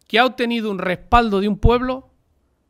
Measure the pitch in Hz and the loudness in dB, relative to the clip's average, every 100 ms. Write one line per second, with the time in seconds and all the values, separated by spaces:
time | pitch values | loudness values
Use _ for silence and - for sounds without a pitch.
0 | _ 208 254 254 233 233 214 190 180 175 | _ 0 0 -2 -4 -2 -4 -6 -6 -6
1 | - 240 233 196 208 196 226 240 254 262 | 0 0 2 0 -2 2 2 2 -2 -8
2 | - _ _ _ _ _ | -14 _ _ _ _ _